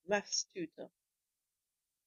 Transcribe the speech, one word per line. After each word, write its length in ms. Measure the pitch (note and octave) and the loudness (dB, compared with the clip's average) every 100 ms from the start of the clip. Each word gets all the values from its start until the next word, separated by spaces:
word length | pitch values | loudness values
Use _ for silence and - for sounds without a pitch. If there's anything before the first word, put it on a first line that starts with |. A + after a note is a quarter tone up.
| F3 | 0
maths 380 | G3+ G3+ - - | 0 2 -2 -2
tutor. 360 | G3 E3 - - _ _ _ _ _ _ _ _ _ _ _ | -4 -6 -8 -16 _ _ _ _ _ _ _ _ _ _ _